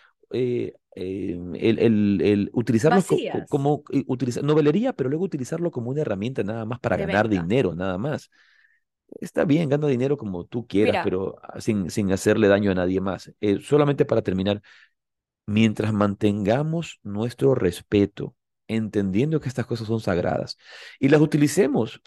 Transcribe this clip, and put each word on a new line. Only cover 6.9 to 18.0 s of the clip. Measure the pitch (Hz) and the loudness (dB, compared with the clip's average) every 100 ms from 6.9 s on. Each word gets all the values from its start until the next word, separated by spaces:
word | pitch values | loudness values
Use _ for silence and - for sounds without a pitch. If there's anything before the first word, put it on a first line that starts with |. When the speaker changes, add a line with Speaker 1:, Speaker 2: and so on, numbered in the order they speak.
| 92 | -2
Speaker 2:
De | 80 | 0
Speaker 1:
ganar | 98 110 | 0 2
Speaker 2:
venta. | |
Speaker 1:
dinero, | 98 82 120 113 82 | 0 2 0 0 -2
nada | 95 90 | -4 -4
más. | 127 127 - _ _ _ _ _ _ _ _ - | -6 -8 -10 _ _ _ _ _ _ _ _ -16
Está | 180 - - | -6 -2 2
bien, | 147 160 | 2 2
gana | 143 147 | 0 0
dinero | 127 131 143 | 0 0 -2
como | 110 90 87 | -4 -8 -8
tú | 123 117 | -8 -2
quieras, | 95 107 190 | 2 2 2
Speaker 2:
Mira. | |
Speaker 1:
pero, | 104 92 98 - | 0 -2 -4 -8
ah, | - - | -14 -8
sin, | - 104 87 | -2 -2 -2
sin | - 98 | -2 0
hacerle | 95 - 107 104 | 2 2 4 6
daño | 98 104 | 6 4
a | 92 | 0
nadie | 90 92 | 0 0
más. | 95 90 - - | -2 -6 -10 -4
Eh, | 107 98 | -2 -2
solamente | - 147 143 143 131 | 2 2 2 2 0
para | 113 | 0
terminar, | 104 92 95 101 - - _ _ _ _ _ _ - | 0 0 0 -2 -6 -20 _ _ _ _ _ _ -2
mientras | 104 113 104 107 | 2 4 2 0
mantengamos | 104 101 98 107 101 98 123 151 165 160 - | 2 0 2 0 0 0 0 0 -4 -8 -12
nuestro | 104 101 120 - 135 131 | -10 -6 -6 0 0 2
respeto, | 92 - - 104 | 0 -2 0 2